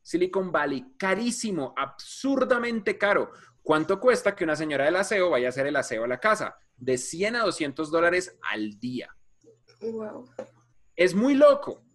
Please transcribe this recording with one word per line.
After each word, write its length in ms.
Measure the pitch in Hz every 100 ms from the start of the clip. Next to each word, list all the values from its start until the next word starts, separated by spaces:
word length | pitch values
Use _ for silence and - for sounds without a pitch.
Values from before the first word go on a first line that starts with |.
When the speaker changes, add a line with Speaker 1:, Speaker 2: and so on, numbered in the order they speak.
Speaker 1:
Silicon 500 | - 170 180 196 185
Valley, 440 | 165 147 135 127 -
carísimo, 760 | 190 190 240 240 220 170 127 -
absurdamente 1200 | 139 - - - 269 269 254 247 233 226 220 202
caro. 340 | 208 175 107 - - _
¿Cuánto 380 | - 156 156 190
cuesta 360 | 254 233 202 196
que 80 |
una 120 | 160 151
señora 300 | 156 139 143
del 100 | 185
aseo 340 | 196 208 180
vaya 180 | 131 127
a 20 |
hacer 180 | 127 139
el 80 | 147
aseo 280 | - 113 120
a 20 |
la 120 | 127
casa? 380 | 214 208 113 - _ _
De 220 | 123 127
cien 380 | - 165 208 240
a 80 |
doscientos 480 | 208 - 147 135 156
dólares 440 | 165 170 180 180 -
al 380 | - 107 107 104
día. 360 | - 120 - - - _ - _ _ _
Speaker 2:
Wow. 440 | 226 226 214 247 247 - - _ _ _ _ -
Speaker 1:
Es 180 | 180
muy 220 | 185 262 277
loco. 500 | 294 277 - - _